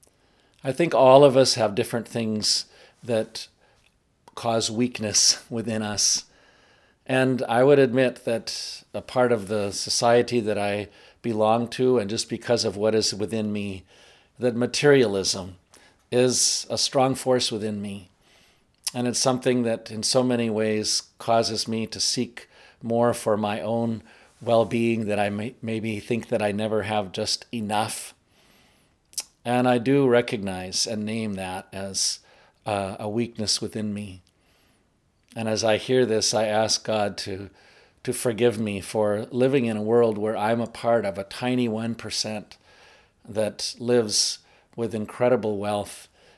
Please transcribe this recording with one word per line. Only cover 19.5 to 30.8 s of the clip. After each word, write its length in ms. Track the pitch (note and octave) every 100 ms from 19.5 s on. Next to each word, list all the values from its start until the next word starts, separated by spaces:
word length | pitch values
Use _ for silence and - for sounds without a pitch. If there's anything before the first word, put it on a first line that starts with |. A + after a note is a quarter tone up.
| B2
that 260 | A#2 A2+ -
in 140 | A2
so 200 | G#2+ C3
many 260 | B2+ A#2+ A#2
ways 540 | G#2+ A2 G#2+ G#2 - - _
causes 500 | - A#2 A2+ A2 A2+
me 200 | A2+ A2
to 120 | G2+
seek 500 | - - A#2+ - - - - _
more 320 | A#2 A#2 A#2+
for 240 | A2+ A2+ G#2
my 240 | G#2 G#2
own 420 | F#2+ A#2 A#2 A2+ - - _ _
well-being, 640 | A2+ A2+ G#2 A#2 A#2 A2+ G#2
that 140 | G#2
I 100 | G2+
may, 240 | G#2 A2 -
maybe 380 | A2+ A2+ A2 G#2
think 300 | - A#2 -
that 120 | A2+
I 100 | G#2
never 300 | G2+ A2 A2
have 300 | G2+ G#2+ F#2+
just 340 | A2 G#2+ - -
enough. 640 | A#2+ G#2 G#2+ A2 - - - _ _ _ _ _ _ _ _ _ - - _ A#2
And 220 | B2 B2+
I 100 | B2
do 300 | A2+ C#3+ C3+
recognize 800 | A#2+ A#2+ A#2 G2 F#2 F#2 F#2+